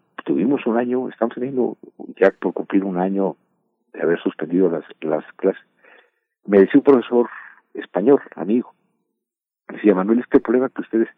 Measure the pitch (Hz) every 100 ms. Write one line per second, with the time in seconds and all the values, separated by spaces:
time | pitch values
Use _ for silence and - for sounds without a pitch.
0 | _ - - - 104 135 120 113 123 127
1 | 127 - 117 - 127 127 113 - - -
2 | - - 95 - 92 - 82 101 98 90
3 | 92 98 95 - _ _ _ _ _ -
4 | 76 85 95 - 78 87 92 82 - -
5 | 78 78 - - 98 - - _ _ -
6 | _ _ _ _ - 98 95 143 143 131
7 | - 120 117 - - - _ - - 90
8 | 107 139 - - 85 120 - _ _ _
9 | _ _ _ _ _ _ - - 104 92
10 | 98 120 - 139 - 123 131 - - 113
11 | 110